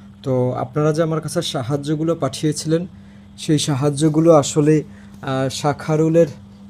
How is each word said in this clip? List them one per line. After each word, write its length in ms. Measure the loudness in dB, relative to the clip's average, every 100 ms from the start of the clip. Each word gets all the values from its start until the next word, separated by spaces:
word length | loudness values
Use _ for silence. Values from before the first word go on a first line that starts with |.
| -20 -10
তো 300 | -2 0 0
আপনারা 400 | -2 -4 0 0
যে 100 | 0
আমার 180 | 0 -2
কাছে 220 | -4 -4
সাহায্যগুলো 720 | -4 -4 -4 -4 -2 -2 -2
পাঠিয়েছিলেন, 720 | -2 -4 -2 -4 -2 -2 -2 -2 -12 -20 -20 -20 -8
সেই 200 | -2 0
সাহায্যগুলো 760 | 0 0 0 2 2 4 6
আসলে, 500 | 6 4 2 2 2 0 -12 -20 -14
আহ, 260 | -6 -4 -4
শাখারুলের 800 | -2 -4 -2 0 0 4 4 4 0 -18 -20